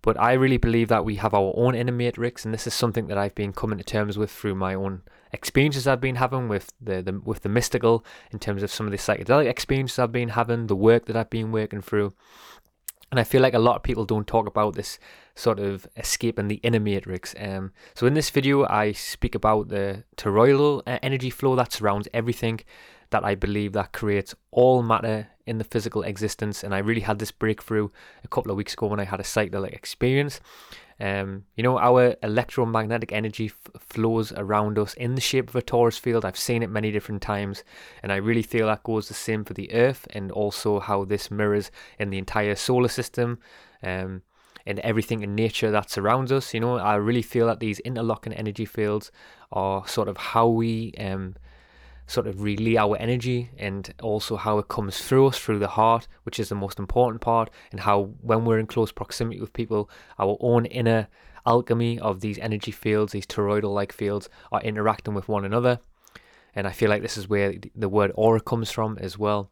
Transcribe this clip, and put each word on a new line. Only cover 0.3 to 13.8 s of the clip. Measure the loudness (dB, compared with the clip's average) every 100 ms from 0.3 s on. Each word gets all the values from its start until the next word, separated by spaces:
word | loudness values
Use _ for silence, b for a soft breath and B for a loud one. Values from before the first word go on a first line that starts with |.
really | 6 4 4
believe | 4 4 4
that | 2
we | 2 0
have | 2
our | 2 2
own | 2 2
inner | 2 0
matrix, | 0 -2 0 -4 -4 -6
and |
this | -4 -4
is |
something | -2 0 0 -2
that | -2
I've | -2
been | -2 -6
coming | -4 -4 -4
to |
terms | -4 -2 -2 -2
with | -4
through | -4 -4
my | -2 -2
own | -2 -4 -6 -14 b b
experiences | -10 -2 2 2 2 0
I've | 0
been | 0
having | 0 0 0 -2
with | -4 -4 -14
the, | -6 -4
the, | -4 -6
with | -6 -6
the | 0
mystical, | 0 0 0 2 2 B B B
in | -10
terms | -6 -4
of | -4
some | -4 -4
of |
the | -4
psychedelic | -2 -2 4 4 4
experiences | 0 -2 -2 0 0
I've | 0
been | 0 -2
having, | -2 0 0 0
the | 4
work | 8 6 4
that | -4
I've | -2
been | -4 -2
working | -2 -4 -8
through. | -2 0 0 -4 B B B B _ _ -18 -18 _
And | 0
I |
feel | 4 6
like | 6
a | 6
lot | 4
of | 4